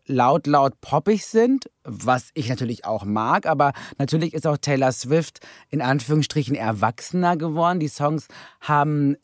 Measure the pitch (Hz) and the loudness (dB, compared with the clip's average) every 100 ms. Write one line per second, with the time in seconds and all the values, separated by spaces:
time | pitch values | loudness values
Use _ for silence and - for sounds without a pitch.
0 | - 131 123 160 143 143 139 - - 151 | -2 2 4 2 2 4 4 0 -2 0
1 | 196 214 - 220 240 269 - _ - 107 | 2 0 0 2 2 2 -4 _ -16 -6
2 | 117 127 - - 117 127 123 120 - 110 | 0 0 -2 -6 -4 -2 -4 -6 -6 -6
3 | 101 107 113 180 - 147 143 - - - | -2 -2 0 0 2 2 2 0 -8 -6
4 | 139 160 165 156 156 147 - 139 131 - | -2 0 -2 -4 -2 -2 0 2 2 0
5 | 123 160 156 - - - _ 147 123 143 | 0 0 -2 -8 -20 -20 _ -4 0 0
6 | 127 151 143 156 123 135 110 104 110 - | 0 0 0 -2 -2 -2 -2 -2 -2 -2
7 | - 180 175 170 165 156 170 180 151 - | -6 0 0 0 -2 0 0 0 -2 -2
8 | 147 156 - - - _ - 147 147 151 | -2 -2 -6 -18 -20 _ 0 2 2 2
9 | 139 147 | 2 0